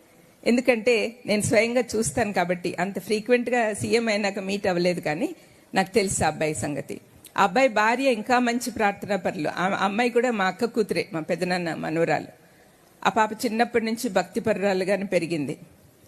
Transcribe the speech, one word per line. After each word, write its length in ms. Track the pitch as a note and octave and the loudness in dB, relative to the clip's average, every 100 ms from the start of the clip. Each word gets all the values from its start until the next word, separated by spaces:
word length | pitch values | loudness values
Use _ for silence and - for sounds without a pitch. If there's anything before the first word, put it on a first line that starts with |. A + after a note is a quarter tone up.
| _ _ - _ - | _ _ -20 _ 2
ఎందుకంటే 720 | A#3+ B3+ A#3 A3+ A#3 G#3 A3+ - | 4 4 2 2 2 0 -6 -2
నేను 160 | G#3 | 0
స్వయంగా 420 | G3+ A3+ A#3 B3 A#3+ G#3+ | 4 4 4 2 0 0
చూస్తాను 360 | A3+ - G#3 | -2 0 0
కాబట్టి. 440 | F#3+ F3 F3+ F3+ - | 0 0 0 -4 -2
అంత 180 | F#3 F#3+ | -4 -4
ఫ్రీక్వెంట్‌గా 720 | - G#3+ G#3+ A#3+ A#3+ B3 A3 | -4 -2 2 0 2 0 0
సీఎం 360 | G3+ G#3+ A3 A3+ | -2 0 0 2
అయినాక 300 | G#3 G3+ G3+ | 0 0 -2
మీట్ 280 | F#3+ G3+ G3 | -4 -2 0
అవ్వలేదు, 340 | F3 F3 F3+ | 2 2 0
కానీ 340 | D3 D3+ D#4+ - - - _ | -2 -2 -4 -6 -18 -20 _
నాకు 200 | F#3 F#3+ | -2 0
తెలుసు 300 | A#3 G3 - | 2 0 0
ఆ 20 | D#3+ | 0
అబ్బాయి 280 | D3+ D#3 | 0 -2
సంగతి. 460 | D#3 D3+ D3 - - - - - - | -2 -4 -6 -8 -12 -14 -20 -6 0
ఆ 40 | |
అబ్బాయి 260 | G3 G3 C4+ | 2 4 4
భార్య 440 | G#3 G#3+ B3+ C4+ | 4 2 2 2
ఇంకా 260 | A3 G#3 B3 | 0 2 2
మంచి 320 | B3 A#3+ B3 | 2 0 -4
ప్రార్థనా 460 | G#3 G#3 G3 - G3 | 0 0 0 -2 -2
పరులు. 320 | F#3 F3+ D3 | -2 -2 -4
ఆ 360 | - F#3 F#3+ | -2 -2 0
అమ్మాయి 260 | G3 G3+ B3 | 0 0 0
కూడా 200 | A#3+ B3 | 2 2
మా 140 | A3 | 2
అక్క 200 | F#3 F#3 | 0 0
కూతురే, 440 | A#3 A#3 G3+ F3 - | -2 0 -2 -2 -4
మా 80 | E3 | -6
పెదనాన్న 540 | D#3 E3+ F3+ F3+ E3+ | -4 -2 0 -2 -2
మనవరాలు. 520 | D#3 D#3+ D#3+ E3 D3 - - - - - _ _ _ | -4 -4 0 2 0 -2 -14 -20 -20 -20 _ _ _
ఆ 40 | - | 0
పాప 240 | A3+ G#3+ | 2 0
చిన్నప్పటి 520 | A3 B3+ A3 A#3 A#3 | 0 -4 0 0 0
నుంచి 240 | A3 A3+ B3 | -2 -4 -2
భక్తిపరురాలుగానే 960 | F#3+ F3+ A#3 A3 G3 G3 F#3 F#3 G3 | -2 -2 -2 -2 0 0 0 0 -2
పెరిగింది. 540 | G3+ F3+ E3 E3 C#3 - - - - _ | 0 -2 0 -2 -4 -6 -12 -20 -20 _